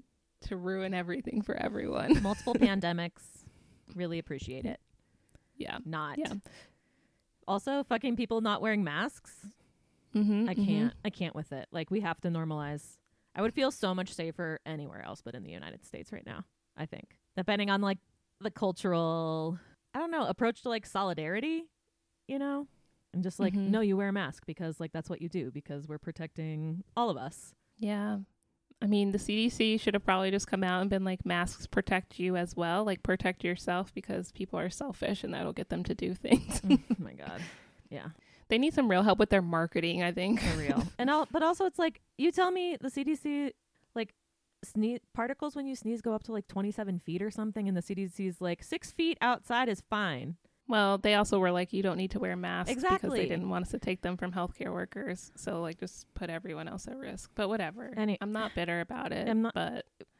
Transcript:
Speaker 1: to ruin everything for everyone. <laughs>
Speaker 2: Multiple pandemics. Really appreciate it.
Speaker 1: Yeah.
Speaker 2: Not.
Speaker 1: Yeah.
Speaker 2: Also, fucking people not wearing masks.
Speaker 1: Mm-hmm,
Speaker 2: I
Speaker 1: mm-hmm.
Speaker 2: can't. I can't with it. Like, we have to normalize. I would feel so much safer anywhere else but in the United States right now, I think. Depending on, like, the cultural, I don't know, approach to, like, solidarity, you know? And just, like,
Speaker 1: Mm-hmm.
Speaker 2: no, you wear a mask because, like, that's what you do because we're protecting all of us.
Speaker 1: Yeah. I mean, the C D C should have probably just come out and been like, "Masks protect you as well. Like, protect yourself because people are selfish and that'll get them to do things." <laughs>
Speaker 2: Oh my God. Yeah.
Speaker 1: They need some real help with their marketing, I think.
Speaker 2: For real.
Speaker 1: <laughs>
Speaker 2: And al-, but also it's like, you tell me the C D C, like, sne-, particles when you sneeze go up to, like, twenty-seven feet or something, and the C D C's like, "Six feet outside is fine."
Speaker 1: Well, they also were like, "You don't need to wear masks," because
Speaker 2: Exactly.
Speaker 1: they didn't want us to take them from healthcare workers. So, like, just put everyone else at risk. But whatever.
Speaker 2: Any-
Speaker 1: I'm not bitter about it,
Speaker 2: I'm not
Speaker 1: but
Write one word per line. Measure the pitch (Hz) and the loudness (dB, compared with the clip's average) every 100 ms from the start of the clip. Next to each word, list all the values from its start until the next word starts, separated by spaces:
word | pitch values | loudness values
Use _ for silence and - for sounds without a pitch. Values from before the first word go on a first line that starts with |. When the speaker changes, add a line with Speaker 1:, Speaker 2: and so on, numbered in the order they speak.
| - _ _ _ | -14 _ _ _
Speaker 1:
to | - 190 | -6 -4
ruin | 180 190 190 | -2 -2 0
everything | 180 175 214 - 214 | -2 -2 -4 -2 -2
for | 202 | -2
everyone. | - - 208 - - - 285 | -2 -2 -2 -2 0 6 6
<laughs> | |
Speaker 2:
Multiple | 202 214 - | 6 0 0
pandemics. | - 233 196 175 170 170 - - - - - - - - | 6 6 6 0 0 -4 -8 -20 -20 -20 -20 -20 -20 -14
Really | 175 175 165 | -6 -4 -4
appreciate | - 135 - 131 247 | -6 -8 -8 -6 -6
it. | - _ _ _ _ _ _ _ - | -8 _ _ _ _ _ _ _ -12
Speaker 1:
Yeah. | - - - | -8 -8 -6
Speaker 2:
Not. | 160 147 285 | -6 -4 -4
Speaker 1:
Yeah. | 311 202 - - - _ _ _ _ _ _ _ - | -6 -6 -10 -20 -20 _ _ _ _ _ _ _ -4
Speaker 2:
Also, | 202 - 277 | -2 0 -2
fucking | - 226 269 240 | 0 0 0 0
people | 233 226 | 0 2
not | 220 208 | 2 2
wearing | 220 208 | 2 2
masks. | 170 147 240 - - - 202 - _ _ _ _ _ | 2 0 -2 -4 -20 -20 -20 -20 _ _ _ _ _
Speaker 1:
Mm-hmm, | 208 214 208 233 | 2 4 4 2
Speaker 2:
I | |
Speaker 1:
mm-hmm. | 185 196 | 2 4
Speaker 2:
can't. | 208 233 - | 4 2 0
I | - | -6
can't | - 170 | -4 -4
with | - 151 | -4 -8
it. | 135 - | -10 -6
Like, | 170 160 | -6 -2
we | 202 | 0
have | 190 165 | 0 -2
to | 170 | 0
normalize. | 165 160 151 147 147 - - _ _ _ | 0 0 -2 -4 -6 -10 -20 _ _ _
I | - | 0
would | 220 | 0
feel | 294 262 | 2 0
so | - 190 | 2 0
much | 185 190 | 0 -4
safer | - 165 160 165 156 151 | -4 -6 -4 -4 -4 -6
anywhere | 156 147 - | -8 -8 -12
else | - 98 | -12 -12
but | - | -12
in | - | -12
the | - | -12
United | 87 78 - - | -12 -12 -14 -14
States | - - | -16 -12
right | 214 - | -14 -12
now, | - - _ _ - | -14 -14 _ _ -12
I | |
think. | 156 - - _ _ | -10 -12 -16 _ _
Depending | - 185 208 202 | -4 0 0 2
on, | 196 | 2
like, | 202 190 _ _ _ _ | 2 -2 _ _ _ _
the | 208 | -8
cultural, | - 196 180 190 170 165 165 160 160 160 175 - _ _ | 0 0 0 2 2 2 0 0 0 -2 -4 -10 _ _
I | 269 | -6
don't | 339 | -2
know, | 330 233 | -2 -2
approach | - 233 - | 2 0 0
to, | 254 | -4
like, | 220 | -4
solidarity, | - 196 196 160 156 202 294 330 330 _ _ _ _ _ - | -2 -2 0 -2 -2 -2 -2 -4 -6 _ _ _ _ _ -8
you | 269 | -4
know? | 277 277 285 _ _ _ _ | -2 -4 -6 _ _ _ _
And | 175 | -4
just, | 185 - | -4 0
like, | 190 | 2
Speaker 1:
Mm-hmm. | 196 196 | 4 4
Speaker 2:
no, | 220 | 4
you | 208 190 | 4 2
wear | 202 | 2
a | |
mask | 196 147 - | 0 -2 -6
because, | - 156 165 156 | -12 -6 -6 -6
like, | 160 | -6
that's | 165 160 | -6 -6
what | 180 | -6
you | 165 | -4
do | 180 127 | -4 -4
because | 143 - 143 151 | -8 -8 -10 -8
we're | 151 | -10
protecting | - 160 160 - 156 156 160 170 - | -10 -10 -10 -6 -6 -4 -4 -6 -6
all | - 233 | -2 0
of | 135 | -2
us. | 135 - - _ _ - | -6 -12 -20 _ _ -6
Speaker 1:
Yeah. | 214 208 208 208 196 _ _ _ _ _ | -2 -2 -2 -2 -6 _ _ _ _ _
I | 202 | 2
mean, | 208 202 | 4 4
the | 196 | 2
C | - | 0
D | 208 233 | 2 2
C | - 220 220 | 4 4 4
should | - | 2
have | 202 | 0
probably | - 185 190 | 2 2 2
just | 196 - | 0 0
come | 190 | 0
out | 185 185 | 2 2
and | 196 | 2
been | 196 | 2
like, | 190 185 180 | 0 -2 0
"Masks | 175 175 - - | 0 0 -4 0
protect | - - 185 - - | 0 2 0 0 -2
you | 180 180 | 0 2
as | 175 | 0
well. | 175 170 180 | 0 2 2
Like, | 214 185 | 2 0
protect | - 185 185 185 | 0 2 0 0
yourself | 175 180 - 180 190 | -2 -2 -2 -2 -2
because | - - 175 180 | -8 -6 -6 -6
people | - 185 175 | -8 -6 -2
are | 175 | -4
selfish | - 277 - - 202 | -4 -6 -2 -2 -2
and | - | -4
that'll | 175 - | -4 -4
get | - - | -6 -4
them | 175 | -4
to | 180 233 | -2 -2
do | 180 | -4
things." | 185 - 254 - - | -4 4 4 4 -4
<laughs> | 190 | 4
Speaker 2:
Oh | 269 - 208 | 4 4 -4
my | 117 | -4
God. | 65 71 87 170 - - - _ | -10 -10 -10 -12 -16 -20 -20 _
Yeah. | 147 - - _ - - | -12 -12 -14 _ -20 0
Speaker 1:
They | 220 | 2
need | 294 | 4
some | 302 240 | 4 6
real | 180 | 6
help | 208 208 | 6 6
with | 214 | 8
their | 196 | 6
marketing, | 170 165 165 175 165 175 | 4 2 2 2 2 2
I | 175 | 0
think. | 175 185 226 | 0 2 2
Speaker 2:
For | 175 160 | 2 0
real. | 151 233 - | 2 2 0
Speaker 1:
<laughs> | - | 0
Speaker 2:
And | 247 | 4
al-, | 302 302 | 4 4
but | 330 | 2
also | 320 349 381 | 4 4 2
it's | - | 4
like, | 330 - _ - | 0 0 _ 2
you | 320 | 2
tell | 359 359 | 4 4
me | 370 349 311 | 4 0 -2
the | 262 | -4
C | 277 | -2
D | 277 302 | 0 0
C, | 302 285 285 - _ _ _ 233 | 0 -2 -2 -6 _ _ _ -6
like, | 220 _ _ _ _ _ | -6 _ _ _ _ _
sne-, | - 214 220 247 - | -6 0 0 0 -6
particles | - 240 277 302 285 | -4 -4 -2 -4 -4
when | 269 | -6
you | |
sneeze | 254 220 226 | -6 -4 -2
go | 233 | -2
up | 214 | -2
to, | - | -2
like, | 220 - | -6 -4
twenty-seven | 196 202 208 202 180 | -2 -2 -2 -4 -4
feet | - 175 | -4 -4
or | 208 | -2
something, | 208 214 214 196 | -2 -4 -2 0
and | 185 | 0
the | |
C | - | -2
D | 190 190 | -4 -4
C's | - 190 170 | -4 -4 -2
like, | 180 175 | -2 -4
"Six | - 330 - | -4 -6 -6
feet | - 330 320 | 0 0 2
outside | 240 240 - 240 254 | 2 2 0 2 2
is | 202 - | 0 -2
fine." | 214 190 131 135 170 _ _ - | -2 0 -2 -6 -10 _ _ 0
Speaker 1:
Well, | 220 196 196 | 4 6 4
they | 208 | 6
also | 208 208 202 | 4 6 4
were | 185 | 4
like, | 180 180 | 2 0
"You | 185 | 2
don't | 190 170 | 2 0
need | 185 | -2
to | - | -2
wear | 185 180 | -2 -2
masks," | 180 180 180 | -2 -2 -2
because | 254 | 0
Speaker 2:
Exactly. | 359 370 - 262 | 2 2 2 0
Speaker 1:
they | - | 0
didn't | 175 185 | 0 0
want | 180 | -2
us | 180 | -2
to | - | -4
take | - 185 | -2 -2
them | 175 180 | -2 -4
from | 180 | -4
healthcare | 180 180 - 185 | -2 -4 -4 -6
workers. | 180 185 196 180 180 - | -6 -6 -8 -8 -8 -12
So, | - - 165 | -10 -6 -4
like, | 165 165 | -4 -6
just | 180 - - | -10 -12 -14
put | - 170 | -10 -8
everyone | 165 190 156 160 | -8 -8 -8 -8
else | 190 - | -10 -10
at | 262 | -12
risk. | - 190 - | -10 -12 -10
But | - 202 | -4 -2
whatever. | 220 160 208 240 214 | 0 -4 -6 -8 -2
Speaker 2:
Any- | 214 202 | 0 0
Speaker 1:
I'm | 208 | -2
not | 220 214 | -4 -4
bitter | - 170 170 | -2 -2 -2
about | 170 165 - | -4 -6 -4
it, | 170 226 | -2 2
Speaker 2:
I'm | 220 | 2
not | 226 | 2
Speaker 1:
but | 180 165 - - _ - | 0 -4 -6 -10 _ -20